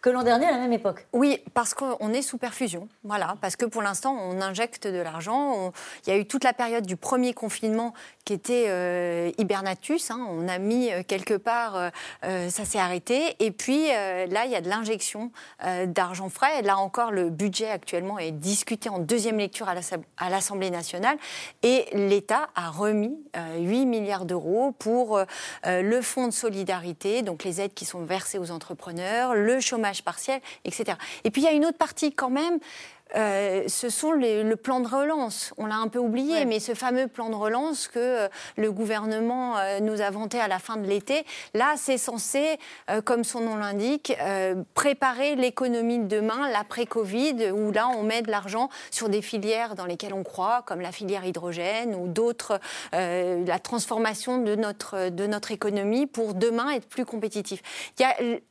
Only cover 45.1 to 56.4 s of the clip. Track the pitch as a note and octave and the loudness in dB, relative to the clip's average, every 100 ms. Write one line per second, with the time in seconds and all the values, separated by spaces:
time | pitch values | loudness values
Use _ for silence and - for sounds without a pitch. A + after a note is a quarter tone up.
45.1 | A#3+ C#4+ C#4+ B3 B3 B3+ A#3+ A#3 A#3+ G#3 | 2 0 2 0 0 0 2 2 0 2
46.1 | G#3+ A3 A#3 C#4+ G#3+ G#3 - A#3+ A3+ G3+ | 0 0 0 0 0 -2 -4 -2 -2 -2
47.1 | G#3+ D4 B3+ A3 G3+ G#3+ G#3 A#3+ A#3+ G#3+ | 0 0 2 0 2 2 2 2 0 0
48.1 | A3+ A3+ G#3 G3 G#3+ C4 - - - A3+ | 0 0 -2 -2 -2 -2 -4 -8 -4 0
49.1 | G#3 G3+ A3 G3+ A3 A#3 G3 F3+ E3+ G3+ | 0 0 -4 0 0 -2 -6 -6 -6 -4
50.1 | G3 F#3 - F#3 A#3+ A#3+ F3 F3+ F3+ G3 | -6 -6 -2 2 2 0 -6 -6 -6 -4
51.1 | G3 F#3 E3 F3 E3+ F3 A3 A#3+ F#3+ F3+ | -2 -2 -4 -4 -4 -2 -2 -2 -4 -2
52.1 | E3+ A#3 A#3 - G3 - - - E3 F3+ | 0 0 0 -2 -2 -2 -12 -4 -2 0
53.1 | F3 F3+ F3 F3+ F#3 - A#3 - A3 A3+ | 0 0 0 0 0 0 -4 -2 0 0
54.1 | G#3+ - B3+ A3 G#3 G#3+ G3+ - G3 F#3 | -2 -2 0 0 0 0 -4 -8 -2 -2
55.1 | F3 G3+ G#3 G#3 G#3 G#3 G3+ G3+ A#3 C#4+ | 0 -2 -2 -4 -4 -2 0 0 0 0
56.1 | - A3+ F#3 | -2 -2 2